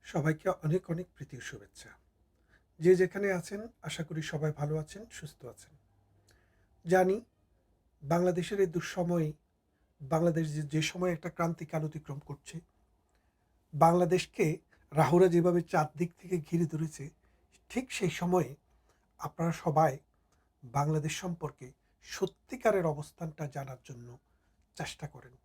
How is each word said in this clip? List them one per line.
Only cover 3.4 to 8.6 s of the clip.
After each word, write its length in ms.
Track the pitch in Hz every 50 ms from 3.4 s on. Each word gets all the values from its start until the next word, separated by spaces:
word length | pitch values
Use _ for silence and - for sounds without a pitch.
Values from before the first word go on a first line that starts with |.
| 165 - 202 202 - 233 _ _
আশা 220 | - 160 - - 160
করি 180 | - 160 160
সবাই 300 | 151 - - 147 151 151
ভালো 260 | 147 - 147 147 156
আছেন, 280 | 156 151 - - 196 220 226
সুস্থ 360 | - - - 147 - _ -
আছেন। 320 | 120 107 - - _ _ _ _ _ _ _ _ _ _ _ _ _ _ _ _ _ _ _ _ _ _ _ _
জানি 360 | 170 180 185 185 185 190 226 - _ _ _ _ _ _ _ _ _ _ _ _ _ _ _ 151
বাংলাদেশের 560 | 139 165 175 180 185 170 175 170 - 214
এই 60 | 196